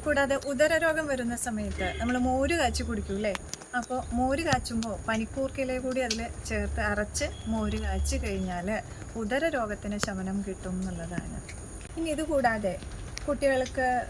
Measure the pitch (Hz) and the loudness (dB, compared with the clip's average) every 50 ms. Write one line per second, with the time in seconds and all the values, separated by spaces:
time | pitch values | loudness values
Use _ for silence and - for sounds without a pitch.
0 | - 311 294 277 277 262 277 269 - 269 285 247 302 311 330 320 339 330 311 320 | 4 4 4 4 6 4 4 0 0 -2 4 4 6 6 6 6 4 4 4 2
1 | 311 294 277 254 240 233 240 233 - 254 220 214 208 202 - - 190 180 - - | 2 0 0 0 0 -2 -2 -2 -2 -2 -2 -2 -2 -2 -2 0 -2 -2 0 0
2 | 226 240 247 254 247 254 254 262 269 285 339 339 285 240 214 - 247 226 233 208 | 0 2 4 4 4 4 4 4 4 4 4 4 4 4 4 2 -2 0 -2 -2
3 | - - 196 196 214 214 190 - - - - - - - - 247 233 - 254 262 | -2 -2 -2 0 0 0 0 0 -4 -6 -10 -10 -10 -4 -4 -4 -2 -2 -4 -4
4 | 247 - 233 240 254 262 269 302 330 320 269 254 - - 233 226 226 226 202 175 | -2 0 2 2 4 4 2 2 2 2 2 2 2 0 -2 -2 -2 -2 -4 -4
5 | - - 220 220 220 214 - 269 269 262 262 285 269 254 254 254 254 254 254 262 | -2 0 0 0 0 -2 -2 -2 -2 -2 -2 -2 -2 -2 -2 -2 -2 -2 0 0
6 | 254 240 220 226 233 - - - - - 226 208 208 202 - - 214 208 208 202 | -2 -2 -2 -6 -6 -6 -8 -10 -6 -4 -2 -2 -2 -2 -2 0 0 0 0 0
7 | 208 208 - - 285 - - - - 220 220 220 214 208 208 214 220 202 190 190 | -2 -2 -2 -4 -4 -4 -4 -6 -4 -2 -2 0 0 0 -2 -2 -2 -2 0 0
8 | - - 254 269 - 220 196 190 190 185 180 175 175 196 220 214 - - - - | 0 0 0 0 0 -2 -2 -2 -2 -2 -2 -2 -2 -2 -2 -2 -4 -6 -12 -12
9 | - - - 226 226 202 247 277 320 330 302 262 226 208 208 196 - 208 208 208 | -12 -10 -6 -4 -2 0 0 2 2 2 2 0 0 0 -4 -4 -4 -4 -2 -2
10 | 202 - - 185 185 190 95 101 98 98 92 - - 190 185 185 190 190 180 175 | -2 -2 -2 -2 -2 -2 -2 -2 -2 -2 -6 -6 -4 -4 -2 -2 -2 -2 -4 -4
11 | 165 165 175 170 - - - - - - - - - - - - - - - 320 | -4 -4 -4 -4 -4 -4 -6 -8 -8 -8 -12 -10 -10 -10 -10 -12 -12 -10 -6 -4
12 | 320 320 302 277 320 302 311 277 254 233 226 214 208 190 180 190 - - - - | 0 0 0 0 0 2 2 4 4 4 4 4 0 -2 -2 -2 -6 -8 -8 -8
13 | - - - - - - 285 - 277 277 269 262 254 254 - - 254 254 247 247 | -8 -8 -8 -6 -2 -2 0 2 4 4 4 4 2 0 0 2 2 4 4 2
14 | 226 - | 0 -2